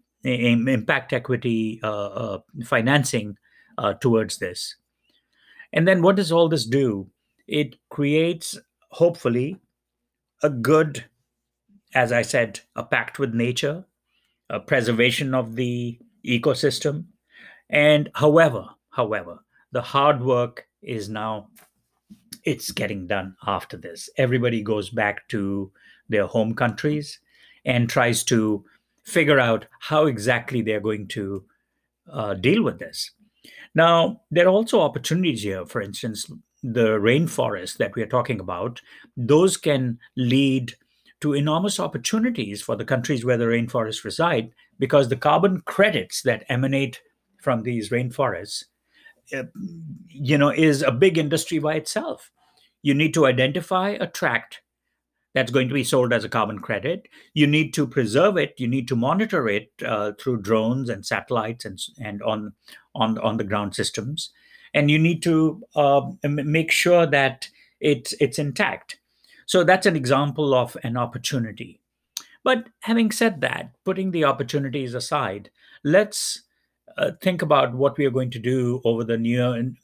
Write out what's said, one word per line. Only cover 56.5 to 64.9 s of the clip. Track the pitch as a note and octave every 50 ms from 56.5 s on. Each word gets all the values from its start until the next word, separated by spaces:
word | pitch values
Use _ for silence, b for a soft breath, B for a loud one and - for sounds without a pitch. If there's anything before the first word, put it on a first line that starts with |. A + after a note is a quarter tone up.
| G#2+ G2
credit. | - - A2 G2 G2+ C#3+ F3+ G3 - b b b b b
You | b D3+ D3
need | C#3+ D3 D#3 D#3 D3+ -
to | - D3
preserve | B2 - D3 A#2+ G#2 G#2+ C#3 F3+ G#3 G3+
it. | E3+ C#3+ - - -
You | B2 A#2
need | B2+ C3+ A#2 A#2+
to | C3
monitor | A2+ A#2 C3+ E3 G3 A3 G#3 G3 E3 B2 A2
it, | G2+ G#2+ A2 _ _ - A#2
uh, | - A2+ G#2 G#2 G#2+ G2+ -
through | - C3+ B2 G#2+
drones | F#2+ G2+ A2+ A2 A2 A2+ B2 C3+ C3+ A#2+
and | G#2+ G2 G2
satellites | - A#2+ G2+ - - B2+ A2+ G#2+ A2+ A#2 A#2 -
and | G#2 F#2+
s-, | F#2 - - _ -
and | A#2 G#2 G2+ G2+
on, | - A2+ G#2+ G#2+ G#2+ G#2 - _ B B B B B B B
on, | C#3+ A2+ A2 A2 A2+
on | A2+ A2+ G#2+ A2+
the | G#2+
ground | G2 G#2+ G#2 G#2 G2 -
systems. | - G2+ - - - G2+ C3 D3+ - - - b b b b b b b b b
And | D3+ D3 D3